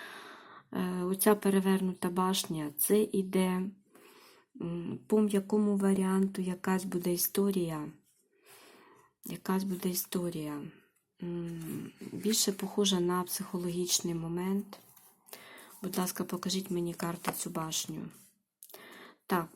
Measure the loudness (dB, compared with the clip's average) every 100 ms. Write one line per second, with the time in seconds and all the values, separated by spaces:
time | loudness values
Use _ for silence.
0 | -14 -14 -16 -18 -20 -20 -8 -2 -2 0
1 | 0 2 4 6 6 4 4 4 2 -2
2 | -2 2 2 2 -2 -4 -4 -2 4 4
3 | 4 0 2 2 2 2 -2 -8 _ -20
4 | -20 -20 -20 -20 _ -8 -6 -4 -6 -8
5 | 2 4 4 2 2 2 4 4 4 4
6 | 4 4 2 0 -4 -2 0 0 0 -2
7 | 0 0 0 2 2 2 0 -4 -8 -12
8 | _ _ _ _ -20 -20 -20 -20 -20 -20
9 | _ _ -12 -8 0 0 0 -2 -2 -2
10 | -2 -2 -2 -4 -6 -6 -10 -16 _ _
11 | _ -10 -6 -6 -6 -8 -8 -8 -8 -12
12 | -10 -2 2 4 2 0 -2 2 4 4
13 | 2 2 -2 -6 -4 -4 -4 -2 0 0
14 | 0 -4 -4 -2 0 -2 -2 -14 -20 -20
15 | -20 _ -20 -18 -18 -20 -20 -10 -4 -2
16 | -2 -2 -4 -4 -2 -2 -2 -2 -2 -4
17 | -4 -4 -6 -6 -6 -4 -4 -4 -4 -8
18 | -10 -14 -20 _ _ _ -20 -20 -20 -20
19 | -20 -14 0 0 0